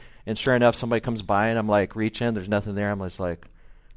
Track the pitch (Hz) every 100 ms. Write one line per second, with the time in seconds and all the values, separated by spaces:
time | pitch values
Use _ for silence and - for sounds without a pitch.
0 | - - - 107 - 123 120 113 117 117
1 | 117 110 95 101 113 117 107 104 95 110
2 | 110 - 120 107 92 104 104 101 104 101
3 | 92 - 90 85 - - - - -